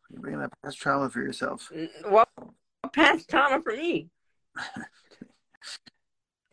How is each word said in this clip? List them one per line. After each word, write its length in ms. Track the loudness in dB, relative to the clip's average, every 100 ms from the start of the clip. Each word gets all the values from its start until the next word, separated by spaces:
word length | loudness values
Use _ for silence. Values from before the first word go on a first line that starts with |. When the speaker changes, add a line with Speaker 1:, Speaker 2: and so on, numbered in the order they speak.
| _
Speaker 1:
You're 120 | -14
bringing 200 | -10 -8
up 120 | -8 -10
past 140 | -14 -6
trauma 320 | -2 0 0
for 120 | -4
yourself. 500 | -6 -6 -6 -6 -12
Speaker 2:
N-, 160 | -10 -10 -10 4
what, 220 | 6 6 2
what 580 | -20 _ _ _ -4
past 360 | 6 6 6 0
trauma 320 | 2 2 2
for 120 | -2
me? 360 | -4 -2 -4 -6 _ _ _ _ -14
<laughs> 60 | -12 -12 -16 _ _ -20 -20 _ _ _ -18 -18 -20 _ _ _ _ _ _